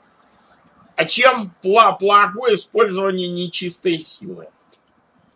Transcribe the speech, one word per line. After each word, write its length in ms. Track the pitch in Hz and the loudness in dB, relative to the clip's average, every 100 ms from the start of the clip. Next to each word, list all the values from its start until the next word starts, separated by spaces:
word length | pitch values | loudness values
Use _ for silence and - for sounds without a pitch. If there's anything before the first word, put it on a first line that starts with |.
| _ _ _ _ - _ _ _ _ - | _ _ _ _ -20 _ _ _ _ -6
А 60 | |
чем 480 | 170 233 262 240 190 - | -4 2 2 2 -4 -6
пла-, 340 | 185 220 208 165 | 2 4 4 2
плохое 580 | 196 202 202 202 247 | 2 4 2 0 0
использование 760 | 196 - - 220 185 196 185 180 | 0 0 0 0 0 -2 -4 -6
нечистой 680 | 175 175 - 180 - 190 165 | -6 -6 -6 -8 -6 -4 -4
силы? 500 | 160 - - 85 80 _ _ _ _ _ _ _ _ | -6 -12 -14 -16 -20 _ _ _ _ _ _ _ _